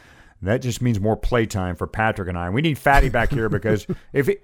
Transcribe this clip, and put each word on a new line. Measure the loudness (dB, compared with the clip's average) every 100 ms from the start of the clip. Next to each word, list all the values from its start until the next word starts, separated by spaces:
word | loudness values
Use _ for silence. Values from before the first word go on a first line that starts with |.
| -20 -20 -20 -8
that | -2 -2
just | -2 -2
means | 0 0
more | 0 0
playtime | 0 0 0 -2 -4
for | -4 -6
Patrick | -2 -2 -2 -4
and | -4
I. | -2
We | 0
need | 0 0
Fatty | 4 4 4
back | 2 0
here | 0 0
because | 0 0 -2 -2 -10
<laughs> | -4
if, | -2 0 -2